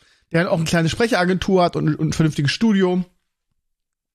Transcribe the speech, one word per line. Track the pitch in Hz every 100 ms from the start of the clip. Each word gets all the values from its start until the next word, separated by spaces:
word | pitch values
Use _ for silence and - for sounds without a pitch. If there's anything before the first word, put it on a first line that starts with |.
| _ _ _
der | 165
halt | 175
auch | 170
eine |
kleine | 160 170 160
Sprecheragentur | - 233 180 180 185 - 185
hat | 175 156
und, | 151
und | 151 156
ein |
vernünftiges | - 160 151 139
Studio. | - 226 196 185 185 175 _ _ _ _ _ _ _ _ _ _